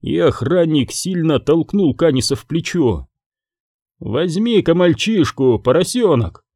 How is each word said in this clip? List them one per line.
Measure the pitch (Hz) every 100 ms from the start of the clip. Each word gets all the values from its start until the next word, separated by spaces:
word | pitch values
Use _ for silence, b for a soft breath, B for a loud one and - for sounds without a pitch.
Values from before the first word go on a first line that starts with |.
И | 120 160
охранник | 170 - 123 180 170 156 123
сильно | - 180 180 160 139
толкнул | - 165 - 202 175
Каниса | 120 165 131 - 135
в | -
плечо. | 160 160 175 131 82 - _ _ _ _ _ _ _ _ _
Возьми-ка | 180 - 175 165 233 220 165
мальчишку, | 170 175 151 202 220 151 - 131 113
поросёнок! | - 143 185 247 220 135 98 - _